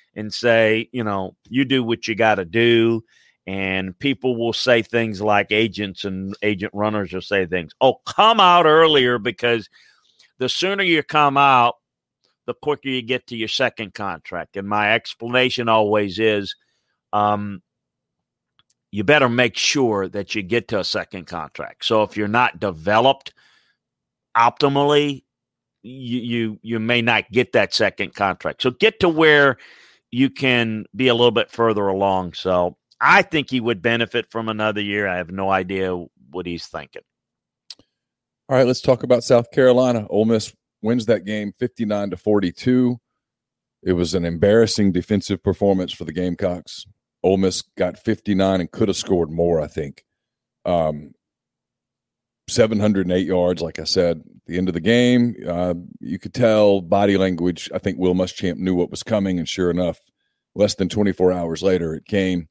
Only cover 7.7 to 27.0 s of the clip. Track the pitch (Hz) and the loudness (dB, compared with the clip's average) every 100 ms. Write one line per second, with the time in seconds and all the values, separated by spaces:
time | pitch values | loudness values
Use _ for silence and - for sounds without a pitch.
7.7 | - 131 - - - 214 226 185 175 160 | 0 0 0 -4 2 4 6 6 6 6
8.7 | 156 160 147 123 123 110 104 120 117 - | 6 6 4 2 0 -2 -4 0 -2 -4
9.7 | _ _ _ _ _ _ - 127 - 185 | _ _ _ _ _ _ -8 -6 -4 -4
10.7 | 196 185 160 - 156 147 139 139 131 120 | -2 0 0 0 2 2 4 4 6 4
11.7 | - _ _ _ _ _ _ - - 147 | 0 _ _ _ _ _ _ -12 -8 -4
12.7 | 143 135 127 113 127 - 117 110 - 120 | -4 -4 -6 -2 -4 -6 -8 -6 -2 -2
13.7 | - 104 - 101 80 - 87 80 98 98 | -4 -12 -8 -8 -10 -10 -10 -10 -10 -4
14.7 | 104 104 113 - - 117 123 127 123 113 | 0 2 0 -2 -14 -4 0 0 0 2
15.7 | 110 104 107 101 92 113 104 95 - _ | 2 4 2 0 0 0 0 -4 -12 _
16.7 | _ _ _ _ 104 104 104 104 95 _ | _ _ _ _ 0 0 0 -6 -12 _
17.7 | _ _ _ _ _ _ _ _ _ _ | _ _ _ _ _ _ _ _ _ _
18.7 | _ _ 101 107 151 127 120 120 - - | _ _ -6 2 4 4 2 0 0 -2
19.7 | 147 123 101 95 101 95 107 90 117 - | 0 0 0 -2 -6 -8 -8 -2 -4 -2
20.7 | 107 87 104 85 95 78 87 73 - 73 | -4 -4 -6 -8 -12 -12 -12 -12 -12 -14
21.7 | - - 110 104 104 104 113 123 82 104 | -10 -2 0 0 -2 -2 0 0 -2 -6
22.7 | 82 82 110 127 151 - _ _ _ _ | -6 0 4 4 2 -2 _ _ _ _
23.7 | _ _ _ _ _ _ 117 117 - 139 | _ _ _ _ _ _ 2 2 2 0
24.7 | 139 143 147 147 135 _ _ _ _ _ | 2 2 2 0 -4 _ _ _ _ _
25.7 | _ 110 135 123 123 117 117 113 104 110 | _ -20 -16 -8 -6 -4 -4 -4 -6 -8
26.7 | 113 110 120 | -4 0 0